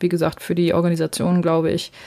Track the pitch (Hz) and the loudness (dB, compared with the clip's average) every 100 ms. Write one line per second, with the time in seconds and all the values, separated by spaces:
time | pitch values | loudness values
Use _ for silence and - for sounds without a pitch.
0 | 175 175 160 - - 175 170 - 175 165 | -2 0 -2 -4 -4 0 2 2 2 0
1 | 156 - 175 180 170 165 165 175 - - | -2 -2 0 2 2 2 2 -2 -4 -14